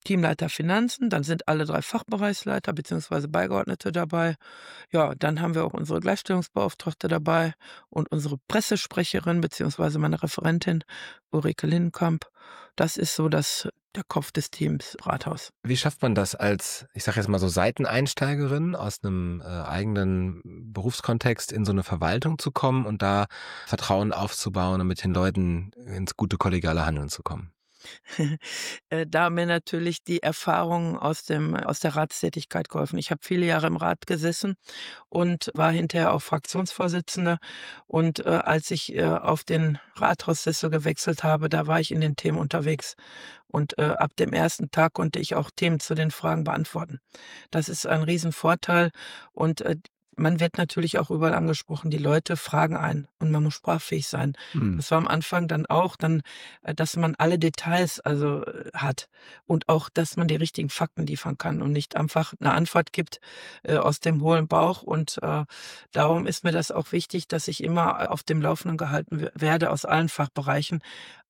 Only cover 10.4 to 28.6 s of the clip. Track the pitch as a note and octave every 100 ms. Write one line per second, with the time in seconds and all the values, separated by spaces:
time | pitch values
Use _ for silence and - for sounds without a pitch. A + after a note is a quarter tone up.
10.4 | D#3+ E3 - E3 - - - - _ D#3
11.4 | D#3 D#3 - E3+ F3 - E3+ D#3+ - _
12.4 | - - - - D#3+ - D#3 - D#3 D#3
13.4 | D3 - - - _ - - - D3 -
14.4 | - - D3+ D3 - - - - - -
15.4 | - _ - B2+ D3+ - B2 G#2 G2 -
16.4 | G#2 G2+ - - - - - G#2+ G2+ G2
17.4 | F#2 F2 F#2+ B2 C3 A#2 C#3 - C#3 D3
18.4 | C#3+ C#3+ E3+ F3 G#2 - G2+ F#2 F2+ F2
19.4 | D#2+ F2 D2 D#2+ G#2 G2+ F#2+ F#2 F#2 F2
20.4 | - E2+ A2+ G#2 G2+ - - A#2 B2 A#2
21.4 | - G#2+ G#2 G2 F#2 F2 E2 G#2+ D#3+ D#3
22.4 | - - C3+ C3 A2 G#2 G2 G2+ G2+ -
23.4 | - - - - - G2 G#2+ - G#2 -
24.4 | - F#2+ F#2 F#2 F#2 F#2 F#2 F2+ F#2 F#2+
25.4 | F2+ E2+ G2 - B2 F#2+ F#2+ - G2 F#2+
26.4 | G2 F2+ E2+ D#2+ D#2 D2+ C#2+ - - -
27.4 | E2+ _ _ _ - - - - D3+ D#3
28.4 | - -